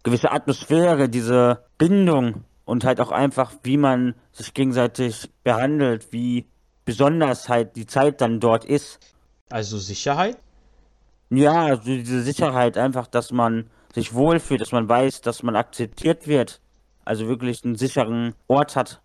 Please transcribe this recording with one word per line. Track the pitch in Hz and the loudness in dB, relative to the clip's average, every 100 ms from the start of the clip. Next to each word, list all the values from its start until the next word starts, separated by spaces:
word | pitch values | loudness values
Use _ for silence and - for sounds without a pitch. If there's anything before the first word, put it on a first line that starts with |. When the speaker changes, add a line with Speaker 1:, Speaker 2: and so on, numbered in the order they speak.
Speaker 1:
gewisse | - 120 - | -2 0 0
Atmosphäre, | 147 143 - - 156 175 156 135 | -2 -2 -4 0 2 4 2 0
diese | 120 113 123 123 120 - - | -2 0 4 4 2 -6 0
Bindung | 165 196 185 147 120 104 - _ - | 2 4 4 2 0 -4 -12 _ -6
und | 123 | -2
halt | 127 120 | 0 0
auch | 123 | 0
einfach, | 104 139 135 127 - | 0 0 0 -4 -4
wie | 123 143 | -2 2
man | 139 127 123 120 _ | 2 2 -2 -4 _
sich | - - - | -20 -10 -2
gegenseitig | 135 123 120 120 123 107 - _ | 0 0 0 0 -4 -6 -14 _
behandelt, | 127 113 131 151 131 113 - | 0 0 0 0 0 -2 -6
wie | 117 123 120 - _ _ _ | -6 -4 -4 -6 _ _ _
besonders | - 113 139 165 147 123 - | -8 2 2 4 0 0 0
halt | 120 113 117 | 0 0 -6
die | 110 | -4
Zeit | 135 143 143 | 2 2 2
dann | 120 113 | 0 2
dort | 117 113 - | 2 2 2
ist. | 143 - - _ _ _ _ _ | -4 -4 -16 _ _ _ _ _
Speaker 2:
Also | 113 101 104 | -8 -8 -8
Sicherheit? | 95 98 143 143 196 247 _ _ _ _ _ _ _ _ _ | -10 -8 -4 -2 -2 -4 _ _ _ _ _ _ _ _ _
Speaker 1:
Ja, | 131 147 165 160 | 2 4 4 2
also | 127 | 0
diese | 113 131 117 127 | -2 -6 -4 -4
Sicherheit | 120 147 160 127 120 107 | -2 -2 0 2 2 2
einfach, | 131 127 117 | -2 -2 -4
dass | 120 - | -4 -2
man | 123 117 113 113 _ _ | 0 0 0 -6 _ _
sich | - 110 | -8 -4
wohlfühlt, | 117 151 170 - 127 | 0 2 2 0 -4
dass | 107 | -2
man | 120 110 | -2 2
weiß, | 120 135 - | 2 2 -2
dass | 120 117 | -6 -4
man | 120 107 | -2 -2
akzeptiert | 120 - 113 - 160 160 151 | -2 -6 -8 -4 -2 -2 0
wird. | 147 113 - _ _ _ _ - | 0 0 -6 _ _ _ _ -6
Also | 110 110 | -6 -4
wirklich | 120 123 113 | -4 -6 -6
einen | 123 110 | -6 -4
sicheren | 131 143 113 117 117 - - | -2 -2 -2 -2 -4 -6 0
Ort | 135 147 135 | 0 2 -2
hat, | 123 - | -4 -8